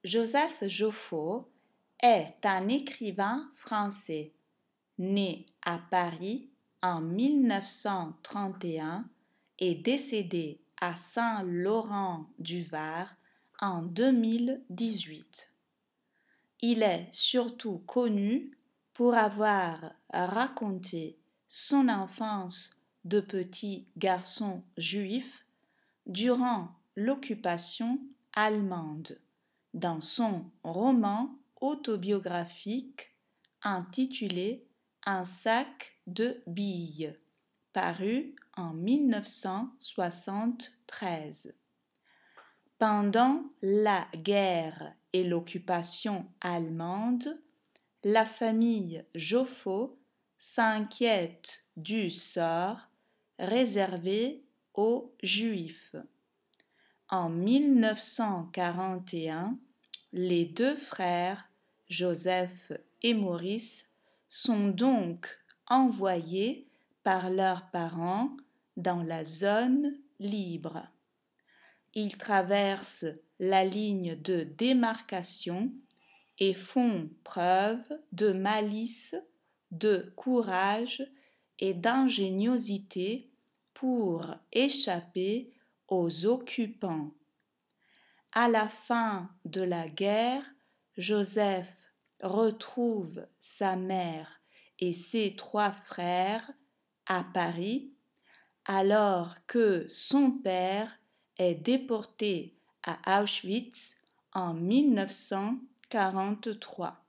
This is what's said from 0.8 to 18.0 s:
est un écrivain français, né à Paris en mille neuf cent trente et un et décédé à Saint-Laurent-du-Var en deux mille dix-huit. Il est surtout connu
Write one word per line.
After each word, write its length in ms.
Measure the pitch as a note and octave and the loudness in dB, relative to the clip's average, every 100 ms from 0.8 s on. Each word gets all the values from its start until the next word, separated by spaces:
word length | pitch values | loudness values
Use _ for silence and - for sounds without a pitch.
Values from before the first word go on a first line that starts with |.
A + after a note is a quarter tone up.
| A3 G#3+ - E3 D#3 A3+ C4 _ _ _ _ _ | -2 -2 -8 -4 -4 -4 -8 _ _ _ _ _
est 320 | B3 G#3+ D3+ - | 6 6 2 -2
un 220 | G3+ F#3+ G3 | 0 2 2
écrivain 840 | C#4 C#4 - G#3+ F#3+ G3 B3+ D#4 _ | 0 -2 -8 -6 -2 -2 -2 -6 _
français, 760 | - G#3+ G3+ G3 - D#3 D3+ _ _ _ _ _ _ - | -4 -2 -2 -6 -8 -8 -8 _ _ _ _ _ _ -6
né 480 | F#3 G3 F#3+ D#3 - _ | 0 2 0 -4 -12 _
à 160 | F3+ E3+ | -4 -4
Paris 720 | - F#3 F3 D#3+ F#3+ A#3+ - _ _ _ | 0 2 2 -4 -6 -6 -8 _ _ _
en 220 | F#3 E3+ | -2 -2
mille 400 | D#3+ F#3 C4 D4 | -2 0 2 4
neuf 240 | B3 G3 G3 | 4 2 -4
cent 480 | - G#3+ F#3+ E3 - | -6 -2 -2 -4 -12
trente 420 | - G3+ G3 F#3 | -10 -6 -6 -4
et 160 | F3 D#3+ | -6 -4
un 260 | D#3 F3+ A#3 _ _ _ _ - | -4 -6 -10 _ _ _ _ -2
et 160 | F#3 | -2
décédé 880 | D#3+ F#3+ C#4 C#4 A3 F3 F3 D#3 C#3+ _ - | 0 0 0 0 -4 -2 -4 -4 -10 _ -6
à 160 | F3 E3+ | -4 -4
Saint-Laurent-du-Var 2250 | - A#3 A#3 G#3+ F#3 F3 F#3+ A3+ A3 G3+ F#3+ E3+ - - E3 F3 E3 D#3 D#3 E3 G3 - _ _ _ - | -8 -2 -2 -2 -2 -2 2 0 0 -2 -2 -4 -10 -12 -8 -6 -6 -6 -6 -6 -8 -14 _ _ _ -6
en 220 | G3+ F3 | -4 -2
deux 300 | E3+ F3 B3+ | -4 2 4
mille 520 | B3+ A3+ A#3 A#3+ C4 - | 6 4 2 0 -2 -8
dix-huit. 840 | F3+ A3+ G3 D#3+ D#3 - - - _ _ _ _ _ _ _ _ _ _ _ | -6 -4 -4 -8 -12 -18 -20 -20 _ _ _ _ _ _ _ _ _ _ _
Il 200 | A#3 A3+ | 0 4
est 280 | G#3+ E3+ F3 | 4 2 -4
surtout 680 | - - B3+ A#3+ A#3+ A3+ F3 | -2 2 2 0 -4 -6 -6
connu 760 | - B3 | -2 0